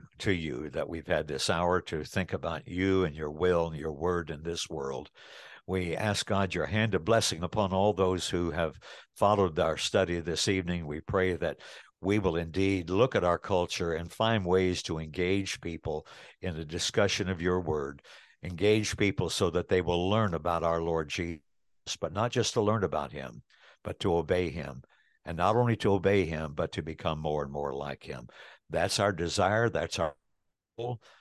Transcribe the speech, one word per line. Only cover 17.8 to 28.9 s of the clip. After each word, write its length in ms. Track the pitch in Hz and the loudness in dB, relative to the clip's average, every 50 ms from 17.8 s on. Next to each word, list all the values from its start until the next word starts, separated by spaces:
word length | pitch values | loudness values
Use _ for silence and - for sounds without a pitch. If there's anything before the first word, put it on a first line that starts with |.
| 71 69 71 71 - - - - - _ _ _ - | -2 -4 -6 -10 -16 -20 -20 -20 -20 _ _ _ -10
engage 560 | 90 90 82 95 104 107 110 104 - - - | -10 -4 0 4 4 4 4 2 0 0 2
people 320 | 107 101 92 - 92 82 | 2 2 2 0 -2 -2
so 180 | - - 101 90 | 0 2 2 2
that 180 | 80 90 87 - | 2 0 0 2
they 120 | 98 92 | 0 2
will 300 | 87 82 87 87 87 92 | 2 2 2 2 2 2
learn 240 | 104 113 110 101 82 | 2 2 2 0 0
about 280 | 80 76 85 85 82 82 | -2 -2 0 0 2 2
our 200 | 85 82 85 82 | 2 2 2 0
Lord 260 | 85 82 80 80 71 | 0 0 -2 -2 -4
Jesus, 320 | - - 90 85 82 76 - _ _ _ _ _ _ _ _ - - - | -4 -6 -4 -6 -6 -10 -14 _ _ _ _ _ _ _ _ -10 -6 -6
but 120 | - 80 78 | -6 -4 -2
not 200 | 101 110 120 - | -2 -2 0 0
just 200 | 123 113 - - | 0 0 2 2
to 60 | 123 | 2
learn 240 | 107 101 107 113 95 | 2 2 2 2 2
about 280 | 82 71 76 73 69 - | 0 0 -2 -4 -4 -6
him, 300 | 71 67 64 - - - _ _ _ - - - _ - | -10 -10 -10 -12 -16 -20 _ _ _ -20 -20 -20 _ -10
but 160 | 87 87 - | -8 -8 -2
to 140 | - 101 85 | 0 2 2
obey 360 | 85 80 76 92 90 90 85 | 2 2 2 2 2 2 0
him. 320 | - 85 71 69 69 - - _ _ _ _ _ _ _ _ 82 | -2 -6 -8 -8 -10 -12 -16 _ _ _ _ _ _ _ _ -8
And 100 | 85 82 | -4 0
not 180 | 87 98 107 | 2 4 4
only 180 | 117 123 120 113 107 | 4 4 4 2 2
to 140 | - 107 98 | 4 2 2
obey 320 | 98 82 95 101 101 92 | 4 4 4 4 4 4
him, 280 | 80 82 76 80 78 73 | 2 0 -4 -4 -4 -4
but 160 | 78 85 80 | -4 -4 -4
to 120 | - - 78 | -4 -6 -6
become 360 | 78 80 - - 87 80 78 | -6 -8 -4 -2 -2 -2 -2
more 240 | 78 78 76 76 71 | -2 -2 -2 -2 -2
and 80 | 69 | -4
more 240 | 69 71 71 71 65 | -4 -4 -4 -4 -4
like 300 | 69 73 71 67 - - | -6 -6 -8 -8 -10 -10
him. 240 | - 71 64 60 60 - - - - - - _ - | -12 -12 -12 -12 -16 -18 -20 -20 -20 -20 -20 _ -6
That's 300 | 73 82 85 101 | -2 0 0 2